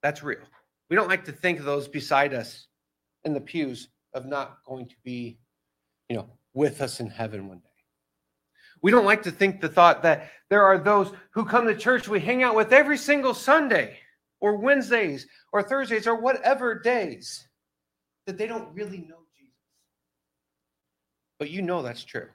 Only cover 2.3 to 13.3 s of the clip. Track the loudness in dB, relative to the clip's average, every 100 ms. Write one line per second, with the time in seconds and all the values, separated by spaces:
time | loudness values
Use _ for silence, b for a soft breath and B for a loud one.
2.3 | -2 -8 -16 _ _ _ _ _ _ -6
3.3 | -6 -6 -6 -6 -8 -16 _ _ -14 -8
4.3 | -8 -8 -14 -16 -16 -16 _ -12 -10 -12
5.3 | -16 _ _ _ _ _ _ _ -8 -8
6.3 | _ _ -2 -2 -2 -8 -6 -12 -8 -10
7.3 | -10 -14 -18 _ _ _ _ _ _ _
8.3 | _ _ b b b 4 6 6 2 0
9.3 | 0 0 0 -2 6 8 8 4 2 B
10.3 | B _ 6 6 6 4 2 2 B B
11.3 | -6 0 2 2 -2 0 0 0 -4 -2
12.3 | 0 2 2 6 6 6 -2 0 0 0